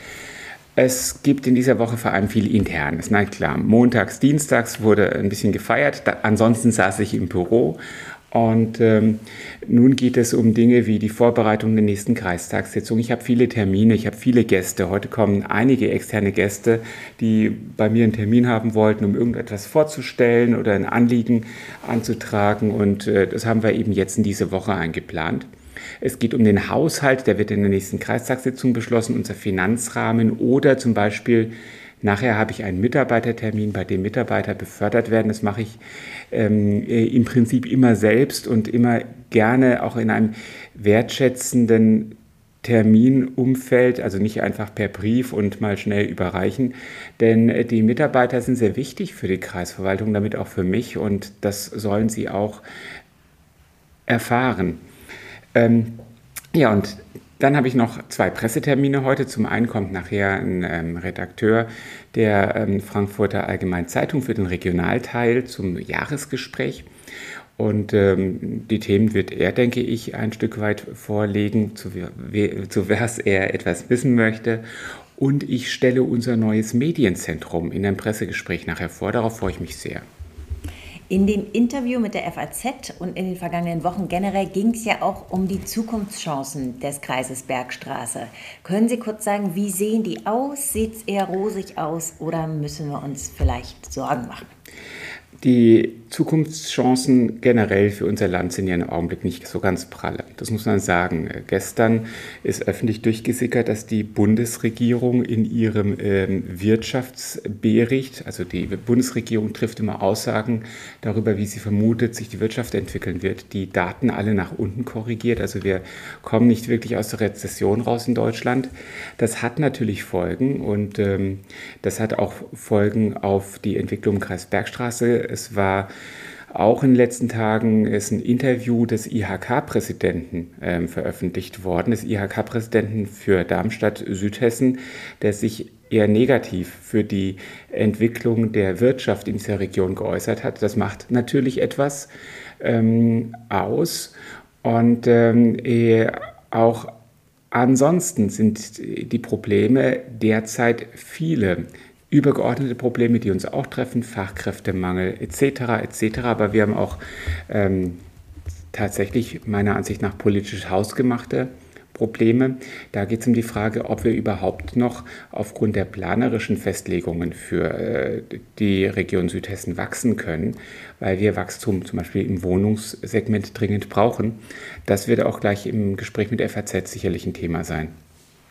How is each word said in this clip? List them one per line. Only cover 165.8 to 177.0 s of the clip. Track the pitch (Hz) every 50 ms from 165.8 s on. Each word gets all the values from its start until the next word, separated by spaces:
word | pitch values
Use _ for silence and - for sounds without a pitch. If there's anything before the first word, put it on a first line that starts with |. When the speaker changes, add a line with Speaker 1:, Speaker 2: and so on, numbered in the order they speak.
| 92
Speaker 1:
planerischen | 92 - 101 92 87 95 113 123 127 120 107 - - 104 -
Festlegungen | - 101 90 - - 95 90 87 - 87 82 85 87 87
für, | 82 - - - 90 87 85 82
äh, | 85 85 87 104 113 67 65 - - - - - - - - _ _ -
die | 107 101 98 95 95
Region | 101 101 101 90 - 101 92 87 87
Südhessen | 90 92 - - 98 - - 90 87 95
wachsen | 98 - - - - 120 101
können, | - - 95 80 82 95 117 120 - - - - - - - - -
weil | - 98 95 92
wir | 104 104 92
Wachstum | 104 92 - - - - 110 98 90 90
zum | - - 92
Beispiel | 85 - - 98 90
im | - 98 85
Wohnungssegment | 87 90 90 95 101 107 107 107 - - - - - - - 107 - - 107 101 98 - - -
dringend | 110 92 104 104 - -
brauchen. | - 101 107 120 - - 101 113 110 - - - - - - - - - -
Das | - 98 101 - 117
wird | 117 -
auch | - - - -
gleich | - 104 101 101 -
im | - - 107 101 98 98
Gespräch | 101 110 - - 110 101 -
mit | 120 -
der | - -
F | - 104
A | 101
Z | - - 95 90 -
sicherlich | - -